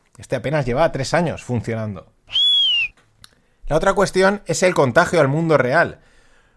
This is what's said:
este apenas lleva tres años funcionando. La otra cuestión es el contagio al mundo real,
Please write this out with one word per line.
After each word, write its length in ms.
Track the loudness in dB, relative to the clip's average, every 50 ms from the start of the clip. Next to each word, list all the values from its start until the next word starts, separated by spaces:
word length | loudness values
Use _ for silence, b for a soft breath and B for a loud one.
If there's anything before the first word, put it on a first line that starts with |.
| _ _ _
este 180 | -18 -8 -8 -6
apenas 300 | -6 -4 -2 -2 -2 -2
lleva 260 | -2 0 0 0 0
tres 220 | 0 -4 -4 -2 0
años 300 | 0 0 0 -4 -8 -6
funcionando. 680 | -4 -4 -4 -4 -4 -6 -6 -6 -8 -10 -12 -16 _ _ _ _ -6 -2 0 2 2 2 2 2 2 2 0 -2 -6 _ _ _ _ _ _ -20 _ _ _ _ _ _ _ -6
La 100 | -2 -2
otra 160 | 0 2 0 2
cuestión 500 | 2 0 0 2 2 2 2 2 -2 -4
es 160 | -6 -2 0
el 140 | 0 0 2
contagio 440 | 2 0 2 4 2 2 2 2 2
al 80 | 2
mundo 300 | 2 0 -2 0 2 2
real, 420 | 2 2 2 2 0 0 0 -4 b b b b b b b b b b b b